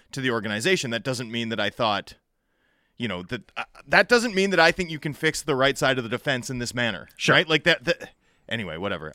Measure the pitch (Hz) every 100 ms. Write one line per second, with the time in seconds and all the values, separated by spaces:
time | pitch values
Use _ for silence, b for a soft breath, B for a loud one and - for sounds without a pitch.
0 | b - 127 117 107 104 139 185 131 117
1 | 120 123 120 117 113 110 104 - 117 101
2 | - - _ _ _ _ _ _ _ -
3 | 117 90 90 123 - - 120 - - 165
4 | 208 240 233 190 196 185 165 170 175 156
5 | 156 139 160 151 - 135 135 139 139 131
6 | 113 117 - 131 113 127 120 123 117 95
7 | - - - 143 165 156 170 160 139 170
8 | - _ _ _ - 113 95 80 98 90
9 | 78